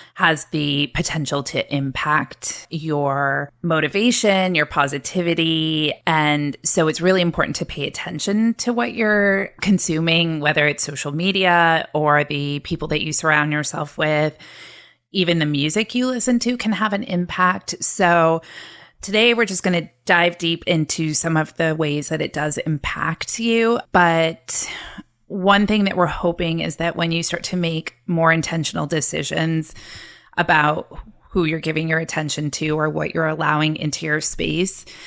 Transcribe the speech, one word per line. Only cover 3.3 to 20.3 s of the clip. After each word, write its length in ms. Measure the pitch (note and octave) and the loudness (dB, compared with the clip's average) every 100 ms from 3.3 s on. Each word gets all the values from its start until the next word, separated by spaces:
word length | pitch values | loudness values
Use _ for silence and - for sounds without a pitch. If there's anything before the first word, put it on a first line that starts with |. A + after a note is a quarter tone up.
| C#3 C#3+ _ | -2 -4 _
motivation, 920 | E3+ D#3+ D#3+ G3 A#3+ A#3+ G#3+ F#3+ F#3 E3 | -2 0 0 2 2 2 2 2 2 0
your 100 | D3+ | 0
positivity. 1300 | D#3 C#3 C#3 - F3+ E3+ E3 E3 D#3+ D#3+ D#3 D3+ - - | 0 0 -2 -4 -2 0 2 2 0 0 0 -2 -2 0
And 500 | D#3 D3+ D3 D3 - | 2 2 2 -2 -2
so 240 | - - D#3+ | 0 2 2
it's 120 | D#3 | 2
really 220 | F3+ F#3 | 2 2
important 360 | E3+ D#3+ C#3+ C#3 | 2 0 -2 -4
to 80 | D#3+ | -8
pay 200 | - C#3 | -6 -8
attention 680 | - E3+ D3+ - G#3 A3+ A3+ | -8 -8 -6 -2 2 0 0
to 180 | A#3+ | -2
what 220 | A#3+ A#3+ - | -2 -2 -2
you're 580 | G#3+ G#3 G3+ G3 G3 - | 2 4 4 2 -2 -4
consuming, 800 | F#3+ F#3 - D#3+ E3 E3 E3 D#3+ | 2 4 2 2 2 2 2 0
whether 260 | D3 D#3 D3 | 0 2 2
it's 180 | C#3+ | 0
social 280 | - C#3 D3 | -4 -6 -6
media 760 | D3 F#3 F#3+ F#3 F3 E3 E3 - | -2 0 2 4 6 6 4 0
or 300 | D3+ D3+ D3 | 0 4 4
the 340 | D3 D3 C#3+ C#3+ | 2 -2 -4 -4
people 280 | - E3 D3+ | -6 -6 -2
that 160 | D3+ | -2
you 100 | D#3 | -2
surround 400 | D3 D#3+ D3+ D3+ | -2 2 2 2
yourself 420 | D3+ D3 D#3 D3 - | -2 -4 -6 -6 -2
with. 400 | D#3 D3+ D3+ - - - - - - _ _ | 0 2 0 -4 -16 -20 -20 -20 -20 _ _
Even 260 | G3 F3 E3+ | -2 2 2
the 80 | D3+ | 2
music 480 | D3 D3+ G#3 A3 | 0 0 -2 -2
you 140 | B3 B3+ | -2 -2
listen 320 | B3 - A#3+ | 0 0 0
to 180 | A#3+ B3 | 0 -2
can 140 | A3+ | -2
have 220 | F#3 G#3+ | -2 -2
an 100 | G3+ | -2
impact. 720 | - F3+ F3+ - F3+ F#3+ - - | -2 -2 -2 0 0 0 -6 -6
So 580 | - - F3+ E3+ E3 E3 - - - - - - | -4 2 4 6 4 2 -4 -18 -20 -20 -20 -14
today 340 | - G#3+ A#3+ A#3 | -2 2 4 4
we're 100 | A3+ | 0
just 160 | F3+ | 0
gonna 300 | F#3+ F3 - _ - | 0 0 -4 _ 2
dive 340 | F3 F3 | 4 4